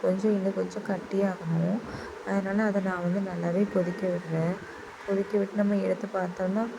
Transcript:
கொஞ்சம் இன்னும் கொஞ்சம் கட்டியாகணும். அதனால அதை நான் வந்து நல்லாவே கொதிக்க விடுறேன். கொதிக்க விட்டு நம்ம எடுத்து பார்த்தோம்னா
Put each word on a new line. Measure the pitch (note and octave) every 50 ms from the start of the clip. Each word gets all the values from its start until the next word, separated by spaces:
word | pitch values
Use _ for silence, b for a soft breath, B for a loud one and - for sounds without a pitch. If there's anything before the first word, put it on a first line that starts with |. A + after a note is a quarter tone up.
| -
கொஞ்சம் | F#3 F#3 F#3+ G3 A3 G#3
இன்னும் | G3 F#3 G3 G3 F#3+
கொஞ்சம் | F#3 F3+ - G3+ G3+ -
கட்டியாகணும். | G3 F3 - - G3 G3 G3 G3 F3+ E3+ E3+ E3 E3 E3 E3 F3 G3+ A#3 B B B B B B B - - -
அதனால | G3 G3 F#3+ F#3+ G3 G#3 A3 G#3+
அதை | G3 G3+ F#3+ F#3+
நான் | F#3 F3 F3
வந்து | F3 F3+ G3+ G3 F#3
நல்லாவே | F3+ E3+ E3+ E3+ F3 F#3+ G#3 G3+ -
கொதிக்க | G3 F3 F3+ F3+ - F#3+ F#3 F3
விடுறேன். | F3 F3 D#3+ D#3+ D#3+ D#3+ E3 F#3 G#3 - - - - - - - - -
கொதிக்க | - G3 G3 G3 G3 G#3+ G#3
விட்டு | G3 G3 G#3 G#3
நம்ம | G3+ G3+ G3+ G3 F#3+
எடுத்து | F#3 F#3 F#3 - G3 G3
பார்த்தோம்னா | F#3+ F#3 F3+ F3+ - F#3 F#3 F#3+ A3 A3+ A#3 A#3